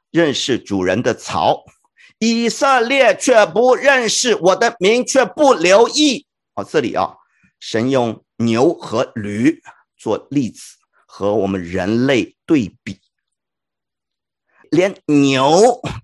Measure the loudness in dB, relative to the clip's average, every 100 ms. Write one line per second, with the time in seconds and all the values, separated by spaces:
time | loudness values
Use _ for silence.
0 | _ -2 0 -2 -4 -4 -4 -4 -2 -2
1 | -2 -4 -6 -2 0 -2 -6 _ _ _
2 | _ -6 -2 -2 -2 -2 0 2 2 2
3 | 2 2 2 2 2 2 2 2 2 0
4 | 0 -2 -2 0 0 2 0 0 0 0
5 | 0 0 0 2 2 4 4 4 4 2
6 | 0 -2 -10 _ _ -14 -6 -4 -2 -4
7 | -6 -8 _ _ _ _ -6 -4 0 0
8 | -2 -6 _ -4 -2 2 0 0 -6 -6
9 | -4 -8 -8 -2 -2 -2 -10 -20 _ _
10 | -8 -8 -6 -6 -6 -8 -20 _ _ _
11 | _ -6 -2 -2 -2 -6 -6 -6 -2 -2
12 | 0 -2 -2 _ -2 -2 -2 _ -16 -16
13 | _ _ _ _ _ _ _ _ _ _
14 | _ _ _ _ _ _ -4 0 0 -2
15 | -2 2 2 2 4 4 4 2 -8 -6